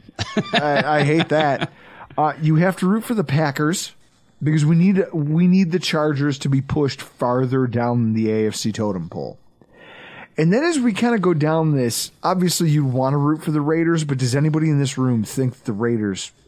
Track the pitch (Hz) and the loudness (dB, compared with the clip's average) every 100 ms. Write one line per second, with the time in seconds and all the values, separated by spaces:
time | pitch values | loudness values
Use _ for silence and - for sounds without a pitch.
0 | - - - - - 233 147 143 143 151 | -20 -12 -8 -4 -2 -2 0 0 0 0
1 | 143 160 185 156 151 131 143 - - - | 2 2 2 2 2 0 -4 -10 -20 -20
2 | - - 151 143 156 156 180 180 185 214 | -12 -2 -2 0 0 2 2 0 0 0
3 | 220 226 151 139 147 135 151 180 - - | -2 -4 0 0 0 0 -2 -2 -6 -16
4 | _ _ _ - 139 156 147 165 180 190 | _ _ _ -6 0 2 4 4 4 2
5 | - 170 143 156 180 185 190 175 - 160 | 0 -2 -2 2 4 4 2 0 -2 0
6 | 151 139 147 139 147 135 135 - 139 - | 0 0 -2 -2 0 0 0 0 -2 -2
7 | - - 123 123 131 131 127 117 120 120 | -12 -4 -2 0 0 0 0 0 0 0
8 | 113 110 110 110 110 104 113 104 107 92 | 0 0 0 0 0 -2 -6 -4 -4 -4
9 | 82 - 64 - _ _ _ - - - | -8 -10 -10 -12 _ _ _ -20 -20 -20
10 | - - - - 160 214 330 320 240 185 | -20 -20 -12 0 2 4 2 2 0 0
11 | 233 233 180 165 151 160 160 143 120 - | 0 2 2 2 2 2 2 2 0 -2
12 | - _ 160 185 180 - 165 151 139 127 | -8 _ -2 0 0 0 2 2 0 0
13 | 131 143 143 156 165 151 147 160 165 170 | 0 0 0 -2 -2 -2 0 0 2 0
14 | 151 135 127 135 156 156 156 147 139 135 | 0 -2 0 0 0 2 0 0 0 -2
15 | 127 120 104 - 127 117 - 101 117 117 | 0 0 -2 -2 -4 -4 -8 -4 -2 0
16 | 104 95 - _ | -2 -4 -8 _